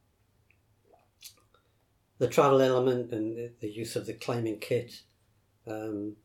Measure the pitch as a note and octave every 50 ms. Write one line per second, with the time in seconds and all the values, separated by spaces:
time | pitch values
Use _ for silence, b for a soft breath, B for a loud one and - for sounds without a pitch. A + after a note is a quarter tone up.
0 | _ _ _ _ _ _ _ _ _ _ _ _ _ _ _ _ _ _ _ _
1 | _ _ _ _ - - - _ _ _ _ _ _ _ _ _ _ _ _ _
2 | _ _ _ - E3+ - - E3 D3 C3+ C3+ C3+ C3+ C3 B2+ B2+ B2+ C3 B2+ B2
3 | A#2+ A#2+ A#2 G#2+ G#2+ A2+ A2+ A#2 A#2+ A#2 - _ - G#2 G#2 A2 A2 - - A#2
4 | G2 A2 G#2+ - - - A#2+ A#2+ A2+ A2 G#2 - - - B2+ A#2 A#2 - - -
5 | - _ _ _ _ _ _ _ _ _ _ _ - A2+ G#2+ G#2+ A2 A2 G#2+ G2+
6 | G#2 G#2+ G#2+ -